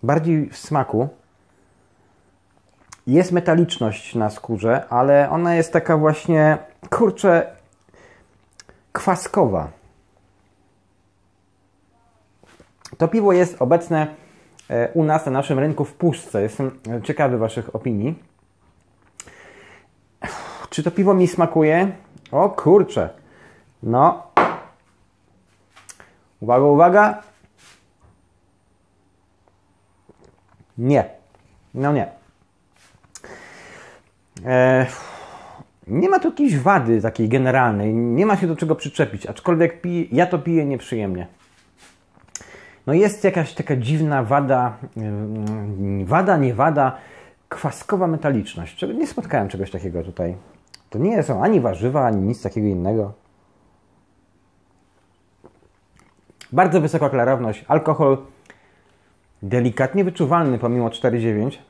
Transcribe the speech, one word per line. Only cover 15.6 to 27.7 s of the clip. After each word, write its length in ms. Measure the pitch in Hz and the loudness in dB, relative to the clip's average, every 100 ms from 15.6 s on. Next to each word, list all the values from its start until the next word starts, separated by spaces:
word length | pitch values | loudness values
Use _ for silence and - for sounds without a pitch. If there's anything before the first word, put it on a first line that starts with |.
rynku 260 | 147 147 147 | 0 -2 -6
w 80 | |
puszce. 480 | - 175 131 - 107 | -2 -2 -2 -4 -4
Jestem, 380 | 104 - 135 131 - | -4 -4 -8 -8 -10
e, 120 | 117 | -8
ciekawy 360 | 107 151 143 123 | -6 -2 0 0
waszych 380 | 113 - 110 - | -2 -4 -8 -8
opinii. 400 | - 107 113 165 _ _ _ _ _ _ _ _ _ _ - - - - - - _ _ _ _ - - - - - | -4 -4 -4 -6 _ _ _ _ _ _ _ _ _ _ -20 -20 -20 -20 -20 -20 _ _ _ _ -14 -14 -16 -18 -12
Czy 140 | - | -4
to 80 | 160 | -4
piwo 220 | 180 190 | 0 2
mi 140 | 196 180 | 4 4
smakuje? 640 | 175 170 165 151 165 196 190 - - - | 2 0 2 2 4 0 -4 -18 -20 -6
O 180 | 135 196 | 0 0
kurczę. 600 | 196 147 196 - - 82 - _ - - _ _ _ | 0 4 6 4 -2 -6 -8 _ -20 -20 _ _ _
No. 480 | 113 120 156 - - - - - - _ _ _ _ _ _ _ _ _ _ _ _ - - _ _ _ | -2 4 4 2 -4 0 0 -2 -14 _ _ _ _ _ _ _ _ _ _ _ _ -20 -20 _ _ _
Uwaga, 260 | 110 123 143 | 0 4 6
uwaga. 580 | 147 175 190 214 208 - _ _ _ _ | 6 6 6 4 0 -14 _ _ _ _